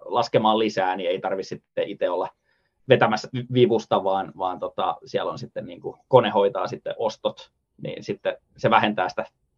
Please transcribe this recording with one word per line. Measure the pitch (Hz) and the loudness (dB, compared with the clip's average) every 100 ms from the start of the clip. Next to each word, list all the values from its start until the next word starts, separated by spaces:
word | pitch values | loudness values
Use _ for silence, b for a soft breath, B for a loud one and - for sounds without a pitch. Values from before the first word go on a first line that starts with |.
| - | -4
laskemaan | 107 113 123 110 110 | -2 2 2 4 2
lisää, | 110 101 92 95 | 2 0 -2 -2
niin | 87 | -2
ei | 92 | -2
tarvi | - 95 | -2 -4
sitten | 92 80 _ - 85 | -6 -12 _ -6 -6
ite | 98 90 | -2 -2
olla | 90 92 - _ _ _ _ - | -2 -4 -10 _ _ _ _ 2
vetämässä | 117 113 110 - | 4 4 0 -4
vi-, | 127 123 | -8 -2
vivusta, | 127 120 113 - 104 | 4 6 4 0 0
vaan, | 98 95 85 78 | 2 -2 -4 -4
vaan | 92 90 | -4 -4
tota, | 90 - 92 80 - | -8 -4 -4 -4 -6
siellä | 98 90 | -6 -4
on | 78 | -8
sitten | - - 87 | -10 -12 -12
niinku, | - 90 - - | -12 -14 -14 2
kone | 127 107 | 4 4
hoitaa | 104 101 95 90 | 4 2 2 -6
sitten | - - - | -8 -10 -6
ostot, | 110 - 107 - - _ _ _ | -6 -4 -6 -8 -18 _ _ _
niin | - - | -12 -10
sitten | - 101 95 - _ - | -8 -6 -6 -6 _ -2
se | 117 | 2
vähentää | 110 107 107 - | 4 2 0 -4
sitä | - - _ _ | -4 -8 _ _